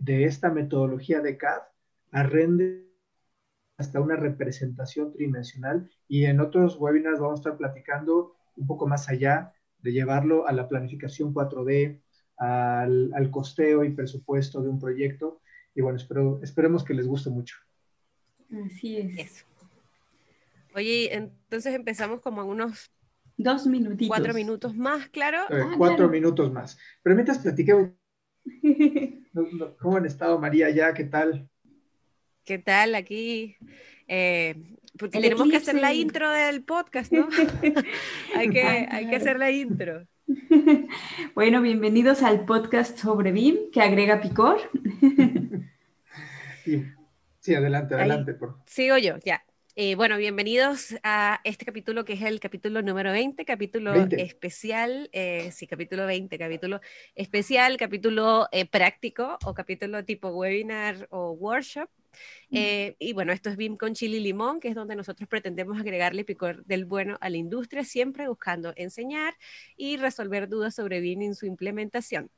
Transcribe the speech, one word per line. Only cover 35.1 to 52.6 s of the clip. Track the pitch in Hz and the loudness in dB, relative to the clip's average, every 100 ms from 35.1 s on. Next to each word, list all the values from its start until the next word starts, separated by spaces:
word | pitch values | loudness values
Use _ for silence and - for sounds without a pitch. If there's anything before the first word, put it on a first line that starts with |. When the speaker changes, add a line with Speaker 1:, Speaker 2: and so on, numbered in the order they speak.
| 214 | 2
Speaker 2:
El | |
Speaker 3:
tenemos | 226 226 294 | 4 4 4
que | 320 | 4
hacer | 302 277 | 2 2
la | 277 | 2
Speaker 2:
eclipse. | 320 | 2
Speaker 3:
intro | 311 311 302 | 0 0 0
del | 302 294 285 | 2 0 -2
podcast, | 269 339 349 254 233 | -4 -4 -4 -6 0
¿no? | 320 311 | 2 4
<laughs> | 330 311 - 302 294 - - - - - | 4 2 2 0 2 0 -4 -10 -10 -6
Hay | 233 226 | -2 2
que, | 254 | 4
Speaker 2:
Ah, | 247 240 247 | 4 2 -2
Speaker 3:
hay | 220 | -4
que | 226 | -2
Speaker 2:
claro. | 247 | -2
Speaker 3:
hacer | 277 262 | 0 0
la | 269 | 0
intro. | 277 254 196 175 160 175 _ - | 0 -2 -4 -6 -8 -14 _ -6
Speaker 2:
<laughs> | 269 - 302 320 294 - - - - 311 | -2 6 8 10 6 4 -10 -10 -10 -6
Bueno, | - 220 247 | 2 6 6
bienvenidos | 240 220 214 220 247 269 | 6 4 4 6 6 6
al | 240 208 214 | 6 6 4
podcast | 226 226 240 240 - | 0 2 2 2 -2
sobre | 214 208 190 | 0 2 2
bim, | 196 269 415 427 | 4 4 4 2
que | 247 | 4
agrega | 208 196 202 214 | 4 6 6 4
picor. | 208 - 247 427 - - 196 - | 2 4 6 4 0 -4 -4 6
<laughs> | 269 285 254 - - 190 - _ _ _ _ 147 - - - - 165 | 6 8 6 4 -2 -6 -10 _ _ _ _ -20 -18 -16 -18 -8 -2
Speaker 1:
Y, | 143 - - _ _ _ _ | -2 -2 -12 _ _ _ _
sí, | - | 2
adelante, | 147 139 143 135 | 4 4 2 0
Speaker 3:
Ahí | 135 | 2
Speaker 1:
adelante, | 143 147 135 | 2 2 -2
por | - 123 | -6 -10
favor. | - _ | -12 _
Speaker 3:
sigo | - 262 269 | 0 4 4
yo, | 196 160 | 4 -2
ya. | 196 165 _ _ _ - | -4 -4 _ _ _ -4
Eh, | 202 | -2
bueno, | 190 226 208 | 2 2 2
bienvenidos | 208 202 208 240 277 269 - 226 | -2 -2 0 2 2 0 -8 -8
a | 214 208 208 208 | -2 0 0 -2
este | 214 202 | -4 -8
capítulo | - 214 - 226 | -12 -12 -8 -6
que | 220 | -6
es | 196 | -6
el | 214 214 | -4 -6
capítulo | 190 185 | -8 -8